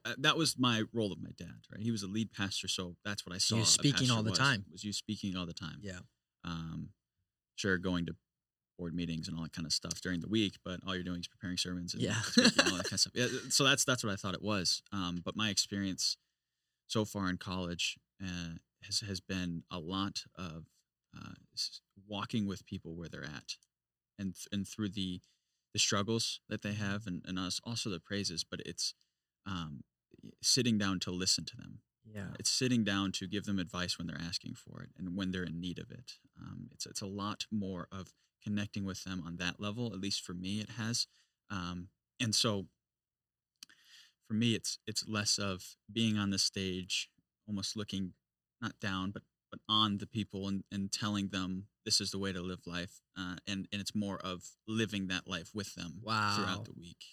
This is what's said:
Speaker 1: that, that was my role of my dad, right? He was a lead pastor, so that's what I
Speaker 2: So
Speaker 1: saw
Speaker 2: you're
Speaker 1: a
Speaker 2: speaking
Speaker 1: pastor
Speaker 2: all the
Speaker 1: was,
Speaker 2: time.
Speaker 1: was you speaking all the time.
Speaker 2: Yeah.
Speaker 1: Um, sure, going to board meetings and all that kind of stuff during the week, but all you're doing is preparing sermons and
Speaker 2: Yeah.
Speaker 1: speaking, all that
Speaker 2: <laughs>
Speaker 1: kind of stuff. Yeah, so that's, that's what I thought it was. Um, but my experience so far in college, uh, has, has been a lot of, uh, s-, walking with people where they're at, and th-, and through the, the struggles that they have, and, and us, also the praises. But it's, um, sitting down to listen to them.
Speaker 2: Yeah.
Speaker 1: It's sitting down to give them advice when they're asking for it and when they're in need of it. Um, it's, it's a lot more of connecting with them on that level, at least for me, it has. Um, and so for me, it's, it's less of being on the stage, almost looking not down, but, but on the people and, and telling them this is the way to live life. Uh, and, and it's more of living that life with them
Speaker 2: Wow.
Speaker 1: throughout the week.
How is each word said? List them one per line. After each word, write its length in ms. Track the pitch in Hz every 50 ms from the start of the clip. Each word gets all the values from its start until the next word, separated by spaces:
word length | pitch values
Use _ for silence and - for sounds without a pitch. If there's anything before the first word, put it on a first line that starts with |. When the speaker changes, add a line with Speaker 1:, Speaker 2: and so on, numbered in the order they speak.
| -
Speaker 1:
that, 180 | 117 113 -
that 160 | 139 156 139 156
was 200 | 160 139 - -
my 260 | 127 123 117 110 110 - -
role 180 | 117 110 101
of 100 | 90 82
my 100 | - -
dad, 340 | - - 87 85 - - - -
right? 100 | - -
He 100 | 107 117
was 120 | 117 104 98
a 40 | 92
lead 240 | 101 110 113 98
pastor, 360 | - - 98 98 - - - 92
so 300 | - - 92 87 87 - -
that's 220 | 104 104 - -
what 80 | 90 90
I 20 | 92
Speaker 2:
So 180 | - - 110
Speaker 1:
saw 20 | 113
Speaker 2:
you're 60 | 110
Speaker 1:
a 40 | -
Speaker 2:
speaking 300 | - - - 147 131 -
Speaker 1:
pastor 140 | 131 123 120
Speaker 2:
all 80 | 113 107
the 60 | 110
Speaker 1:
was, 80 | 92 -
Speaker 2:
time. 260 | 131 139 131 101 101 -
Speaker 1:
was 120 | - 90 101
you 100 | 104 98
speaking 420 | - - - 107 95 - 98 92
all 100 | 92 87
the 80 | 82 85
time. 260 | - 98 80 71 -
Speaker 2:
Yeah. 180 | 101 98 90 90 90 - _ _ _ _ _ _ -
Speaker 1:
Um, 500 | 87 85 82 80 80 82 82 - 95 - _ _ _ _ _ _ _ _ _ _ _ _
sure, 220 | - - 101 92 90
going 280 | 92 95 90 87 85 87
to 80 | 87 - _ _ _ _ _ _ _ _ _ _ _ -
board 160 | 87 85 82
meetings 320 | 87 87 82 82 80 80 -
and 100 | 82 82
all 60 | 80
that 100 | 78 -
kind 120 | - 82 73
of 60 | -
stuff 280 | - - 87 - -
during 180 | - 95 90 85
the 60 | 82 85
week, 300 | 104 113 104 95 - - -
but 140 | 92 90 87 -
all 100 | 95 92
you're 80 | 92 90
doing 160 | 90 90 87
is 80 | 87 -
preparing 300 | _ - - 92 90 90
sermons 360 | - 90 90 90 87 90 -
and 80 | - 117
Speaker 2:
Yeah. 160 | 101 107 113
Speaker 1:
speaking, 460 | 104 - - 233 254 233 - - - -
all 100 | 95 87
that 100 | 90 -
Speaker 2:
<laughs> 0 |
Speaker 1:
kind 60 | 98
of 60 | 95
stuff. 120 | - - -
Yeah, 120 | - 123 - 120 131 - 131
so 140 | - - 143
that's, 220 | 135 139 131 -
that's 180 | - 127 120 -
what 80 | 107
I 40 | 95
thought 180 | - - 98 90
it 80 | -
was. 400 | - 104 107 98 87 - - - - -
Um, 300 | - 98 92 87 85 87 82
but 120 | 95 -
my 140 | 104 107 107
experience 680 | 98 - - - 104 101 98 95 90 - - - - - _ _ _ _ _ _ _ _ _ _ _ _ _ -
so 180 | - 113 107
far 240 | - - 101 98 92
in 80 | 90 90
college, 600 | - 98 90 92 90 85 87 85 - - - - _ _ _ - 98
uh, 340 | 92 90 85 85 85 82 87 - _ _ _ -
has, 160 | 101 98 -
has 200 | 113 101 98 90
been 420 | - - 95 92 90 87 85 85 - -
a 80 | - 90
lot 460 | 78 82 95 95 98 101 - - - - -
of, 300 | - 92 85 78 80 78 - _ _ _ _ _ _ _ _ - -
uh, 160 | - - - - - _ -
s-, 280 | - - - - - _ _ _ 101 98 104
walking 380 | 104 98 107 110 - 117 101
with 200 | 98 92 92 -
people 300 | - 101 90 - 82 82
where 120 | 85 85 78
they're 140 | 71 69 69
at, 340 | 76 73 - - - - - _ _ _ _ _ _ _ _ _ _ _ -
and 160 | 98 95 90
th-, 120 | - - -
and 160 | - 101 95 -
through 220 | - - 107 101
the, 320 | 90 101 95 92 90 90 - _ _ _ _ _ _ _ _ _ -
the 60 | 104
struggles 600 | - - 107 101 101 107 113 113 - - - - _ -
that 120 | 104 107
they 120 | - 104 104
have, 340 | 104 104 98 101 104 113 98
and, 160 | 90 87 -
and 140 | - 92 92
us, 200 | 92 90 - - -
also 260 | 117 117 113 - 113
the 100 | 90 82
praises. 420 | - - 101 101 98 95 85 80 -
But 180 | - 92 - -
it's, 280 | - - - - - - _ _ _ _ _ _ _ _ _ -
um, 380 | 98 95 87 82 78 71 62 - _ _ _ _ _ - - - - - _
sitting 360 | - - - 131 117 120 113 104
down 220 | 101 98 95 90
to 100 | - 98
listen 340 | 90 90 92 92 - - 82
to 120 | - - -
them. 220 | - - - 104 - _ _ _ -
Speaker 2:
Yeah. 220 | 113 107 104 101 - - -
Speaker 1:
It's 100 | - -
sitting 340 | - - 127 127 123 117 107
down 280 | 101 98 98 98 98 95
to 140 | - 98 87
give 180 | 98 101 95
them 140 | 104 98 95
advice 380 | 90 - - 90 90 85 - -
when 100 | 87 82
they're 140 | 80 78
asking 340 | 82 85 - - - - -
for 260 | - - - - -
it 80 | - - - -
and 180 | 92 90 87
when 160 | 98 95 92
they're 120 | 92 92 90
in 160 | 82 80 85
need 200 | 87 90 85 -
of 100 | - -
it. 220 | - - - - - - _ - _ -
Um, 280 | - - - - - -
it's, 140 | - - -
it's 160 | - - -
a 60 | 107 95
lot 380 | 98 101 98 104 101 - - -
more 360 | 110 107 98 95 95 87 85 -
of 220 | - 95 90 - - _ _ _ _ _ -
connecting 400 | 107 104 104 104 101 - 104 98
with 180 | 95 90 - -
them 200 | 95 92 92 78
on 120 | 85 85 85
that 220 | 90 90 85 -
level, 340 | 101 104 104 120 123 117 107
at 60 | 95
least 220 | 95 101 101 - -
for 100 | - 90
me, 260 | 90 90 95 101 107
it 120 | 104 -
has. 360 | - 120 110 113 120 113 - - _ _ _ _ _ _ _ -
Um, 380 | 101 92 87 87 87 90 87 - _ _ _ _ _ -
and 160 | 123 110 104
so 320 | - - 117 104 98 90 - _ _ _ _ _ _ _ _ _ _ _ _ _ _ _ _ _ - - - - _ _ - - - - - _ _ _ -
for 60 | 113
me, 200 | 107 117 120 113
it's, 260 | 90 - - - - -
it's 220 | - 104 - - -
less 300 | 107 107 104 - - -
of 380 | 104 101 92 90 - - - _ _ -
being 260 | 101 113 113 110 107 107
on 120 | 101 98
the 80 | 98 92
stage, 720 | - - - 101 95 95 90 92 90 90 - - - - _ _ _ _ _ _ _ -
almost 280 | 104 98 101 - -
looking 380 | 107 104 - 101 95 95 87 - _ _ _ _ _ _ _ _ -
not 180 | 117 107 - -
down, 320 | - 104 95 95 92 98
but, 120 | 98 - - _ _ _ _ -
but 80 | - - _ -
on 300 | 107 110 107 104 101 101
the 100 | 101 -
people 400 | - 107 101 - - 98 98 98
and, 160 | 98 95 - -
and 200 | 104 101 98 98
telling 380 | - - - 104 104 101 98 95
them 360 | 98 95 92 90 92 92 98 - _ _ -
this 140 | 110 101 -
is 120 | 101 92
the 80 | - 98
way 120 | 98 98
to 100 | 92 92
live 200 | 87 92 90 90 -
life. 360 | 87 85 87 87 98 - - _ _ - 95
Uh, 180 | 95 90 90 - - 101
and, 200 | 101 95 90 -
and 100 | - 101
it's 140 | 95 - -
more 220 | 107 101 101 95 -
of 240 | - 92 90 87 - - - _ _ -
living 400 | 110 113 110 101 107 101 95 92
that 200 | 92 90 - -
life 240 | 95 82 85 - -
with 200 | 107 95 - -
them 240 | 90 87 85 82 92
Speaker 2:
Wow. 320 | 104 107 110 110 107 104 101
Speaker 1:
throughout 300 | 104 98 92 92 95 110
the 80 | - - -
week. 260 | 85 87 - - - -